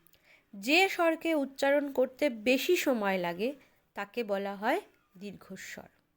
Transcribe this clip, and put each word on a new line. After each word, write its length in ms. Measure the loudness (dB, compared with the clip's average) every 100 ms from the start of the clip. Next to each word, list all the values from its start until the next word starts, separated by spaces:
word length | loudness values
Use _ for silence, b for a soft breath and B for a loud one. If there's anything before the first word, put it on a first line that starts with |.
| _ b b b b
যে 340 | -10 2 4 4
স্বরকে 460 | 4 0 2 0
উচ্চারণ 580 | 0 -2 -2 2 2 0
করতে 380 | 0 -2 2 -2
বেশি 460 | 0 0 2 4 2
সময় 420 | 2 0 2 0
লাগে, 360 | -2 -2 -4 -6 b b b
তাকে 300 | -12 -10 -6
বলা 320 | -4 -2 -4 -4
হয় 240 | -2 -2 -2 _ _ -18
দীর্ঘস্বর। 720 | -16 -16 -16 -16 -14 -16 -18 _ _